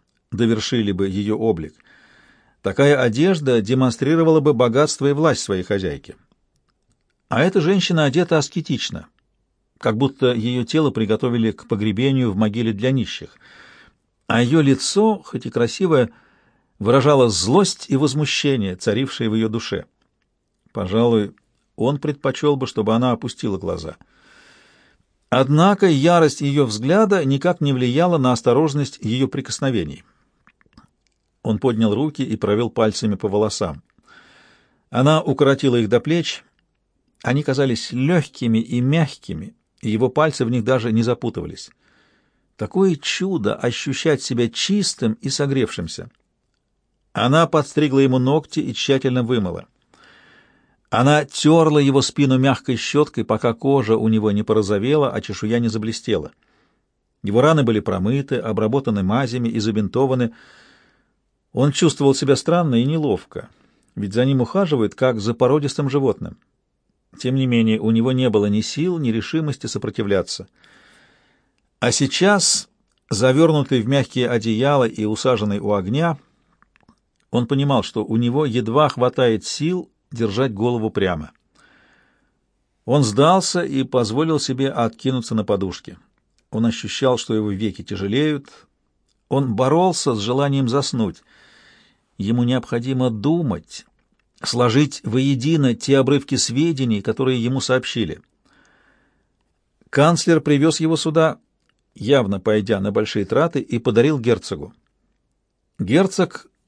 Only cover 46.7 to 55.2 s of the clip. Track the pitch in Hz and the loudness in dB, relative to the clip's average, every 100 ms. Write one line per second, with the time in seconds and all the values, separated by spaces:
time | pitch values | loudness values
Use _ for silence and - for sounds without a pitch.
46.7 | _ _ _ _ - 120 156 165 156 143 | _ _ _ _ -4 2 2 2 0 0
47.7 | - 151 135 139 127 127 151 147 156 143 | 0 2 4 4 2 2 0 -2 -6 -6
48.7 | 113 - 135 131 127 117 123 92 87 90 | -6 0 0 0 -2 0 -2 -2 -6 -12
49.7 | _ _ _ - _ _ _ _ _ _ | _ _ _ -20 _ _ _ _ _ _
50.7 | _ _ 107 131 151 143 - 151 165 156 | _ _ 2 4 4 0 0 4 6 6
51.7 | 151 139 135 - - 139 131 135 135 - | 4 4 2 0 0 2 4 2 0 -2
52.7 | 117 - 143 147 - 104 107 120 113 135 | -6 -2 0 0 -2 -2 -2 0 -2 0
53.7 | 139 107 110 110 110 107 101 107 110 98 | 0 2 2 2 2 2 0 2 0 2
54.7 | 104 120 151 135 - | 0 0 2 0 -2